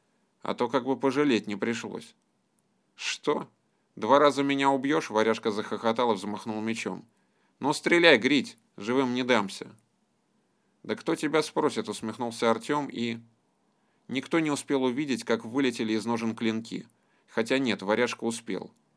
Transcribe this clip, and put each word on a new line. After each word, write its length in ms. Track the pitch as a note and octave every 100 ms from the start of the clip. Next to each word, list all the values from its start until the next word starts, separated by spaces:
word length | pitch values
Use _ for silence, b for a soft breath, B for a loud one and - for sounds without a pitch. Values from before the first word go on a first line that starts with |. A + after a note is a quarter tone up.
| _ _ _ _
«а 120 | -
то 140 | G2 A#2+
как 160 | C3
бы 120 | B2 B2+
пожалеть 500 | C3+ C3 D3 A2 G#2
не 100 | G2+
пришлось». 580 | A2+ A#2 G#2+ - - - _ _ _ _ _ _ _
«Что? 540 | - - - - D3+ - _ _ _ _
Два 240 | - G#2+ C3+
раза 240 | D3 C3+
меня 280 | C#3 C#3 C#3
убьешь?» 400 | C#3 C3+ D#3 -
Варяжка 400 | G#2+ A2 A2+ A2+
захохотал 640 | G#2 G#2 G#2+ A2+ A#2 B2
и 20 |
взмахнул 460 | G2+ G#2 G#2 - G#2+
мечом. 440 | A2 A2+ G#2 F#2 - _ _ _ _ -
«Ну 120 | C3
стреляй, 460 | D3+ - F3 E3+ C3
Грить, 380 | A#2+ C#3 A2+ - _ -
живым 380 | G2+ C3 C3
не 80 | B2
дамся». 460 | B2 A#2+ G2 - - A2+ _ _ _ _ _ _ _ _ _ _
«Да 140 | - G#2+
кто 180 | -
тебя 280 | E3 D#3 D#3
спросит?» 460 | D3+ - D3+ A#2 G2+
усмехнулся 640 | G#2 A2+ G#2+ A#2+ A#2 A#2
Артем 380 | A2+ - D3 C#3
и... 320 | - A#2 A#2 A#2 _ _ _ _ _ _ _ -
Никто 300 | B2 - E3+
не 140 | D#3
успел 320 | C#3+ - C#3
увидеть, 400 | B2+ B2 D3+ A#2
как 200 | - A2+
вылетели 480 | A#2 B2+ C3+ A#2 A2+
из 140 | A2 G#2+
ножен 300 | A#2 A2+ A2
клинки. 500 | A2+ A2 A2 F#2 - _ _ _ _
Хотя 320 | - A2+ C3+
нет, 240 | C3 G2
Варяжка 400 | G2 A2 B2 -
успел. 480 | A2+ A#2 - F#2+ - _ _